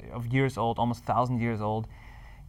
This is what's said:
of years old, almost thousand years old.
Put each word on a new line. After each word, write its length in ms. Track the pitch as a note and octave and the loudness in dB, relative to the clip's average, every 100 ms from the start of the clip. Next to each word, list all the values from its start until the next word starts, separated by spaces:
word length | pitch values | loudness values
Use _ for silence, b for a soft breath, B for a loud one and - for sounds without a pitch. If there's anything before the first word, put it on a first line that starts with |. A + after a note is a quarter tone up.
| A#1 | -10
of 120 | A#2+ A#2 | -8 0
years 280 | C3+ C3+ G2+ | 2 2 2
old, 220 | A#2 A2+ | 0 2
almost 260 | A#2+ A#2 | 2 0
thousand 360 | - A2+ B2 B2 | 0 2 4 2
years 200 | A#2 A2 | 0 0
old. 260 | G#2+ A2 A2 B B B B B | 0 0 -4 B B B B B